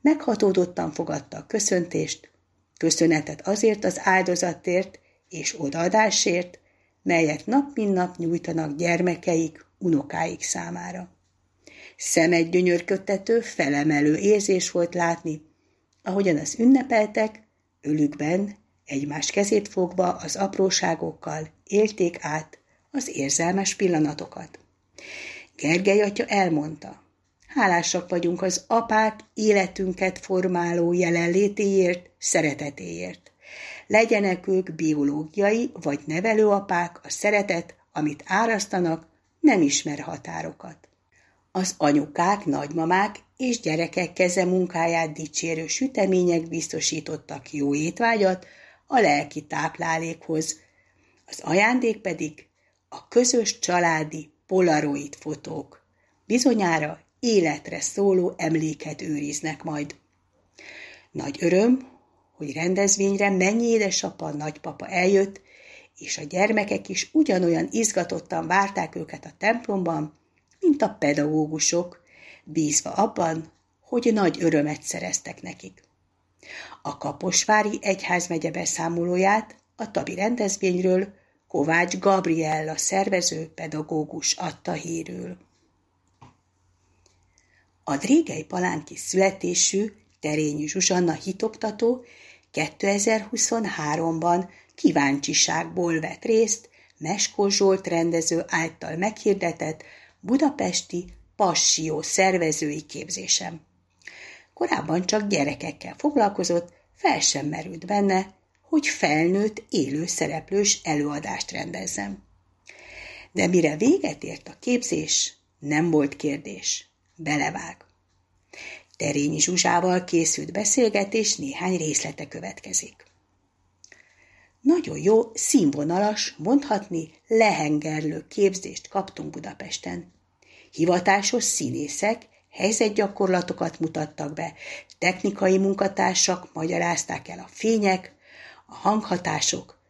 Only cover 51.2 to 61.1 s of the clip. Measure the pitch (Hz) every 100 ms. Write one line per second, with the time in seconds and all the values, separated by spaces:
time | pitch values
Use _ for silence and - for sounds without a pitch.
51.2 | - - - 180 214 254 233 208 185 160
52.2 | 151 - _ _ _ _ _ - - 240
53.2 | 247 240 208 - - 175 170 156 156 160
54.2 | 151 _ - 185 175 151 147 143 143 -
55.2 | 156 147 - 156 - - _ _ _ _
56.2 | - 247 262 220 175 160 151 165 _ -
57.2 | 240 208 160 143 - 170 - - 202 185
58.2 | 175 - 160 160 156 151 160 151 165 147
59.2 | 147 139 156 160 165 147 147 - _ _
60.2 | _ _ _ - - - - - _